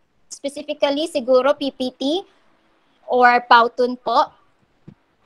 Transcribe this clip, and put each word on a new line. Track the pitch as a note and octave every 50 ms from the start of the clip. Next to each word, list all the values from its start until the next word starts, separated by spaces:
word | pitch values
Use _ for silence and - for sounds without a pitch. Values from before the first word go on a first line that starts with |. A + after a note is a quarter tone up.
| _ _ _ _ _ -
specifically | - - - C#4 C#4 D4 C#4+ D4 D4 D4 D4 C#4+ C#4+ C#4+ E4
siguro | E4 - C#4+ A3+ B3 B3+ B3+ B3 C#4 D4
P | - D4 C4+
P | - - B3+ B3+ -
T | - C4 C#4 D#4+ F#4+ G4 _ _ _ _ _ _ _ _ _ _ _ _ _ _ _ -
or | - B3 B3 B3 A#3+ A#3+ A#3+ A#3+
Powtoon | - A#3+ A#3 A3+ A#3+ - - B3 A#3+ B3 -
po. | - A#3 A#3 C#4+ C#4 - _ _ _ _ _ _ _ _ _ _ - - - _ _ _ _ _ _